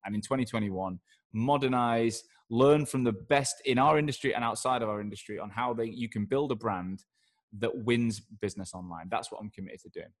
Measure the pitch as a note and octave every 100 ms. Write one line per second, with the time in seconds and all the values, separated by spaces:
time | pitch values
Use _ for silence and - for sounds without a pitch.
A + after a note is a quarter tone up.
0 | G2+ G#2+ - C3+ A#2+ A2+ G#2 F#2 F#2+ F2+
1 | _ _ _ A2 A#2+ C#3+ C3+ B2+ A#2+ A#2
2 | A#2 A2 - _ _ A#2 C3+ D3+ C#3+ C3+
3 | A#2+ G#2 - C#3+ C3+ - - B2 C#3+ D#3
4 | D3+ C3 C#3 - A#2 A2 C3 B2+ A2+ G#2
5 | G#2 G2+ - G#2 G#2 G2+ B2 A#2 A2+ A2+
6 | A#2 A2 G#2 C3+ C#3+ A2+ A2+ F#2+ F2+ F#2+
7 | _ _ _ _ _ G#2 A2+ - A2+ A#2+
8 | A#2 G#2+ - G#2+ G#2 G2+ F#2 F#2 F2+ E2+
9 | E2+ A2+ - G#2 G#2 - F#2+ - - F2
10 | E2 _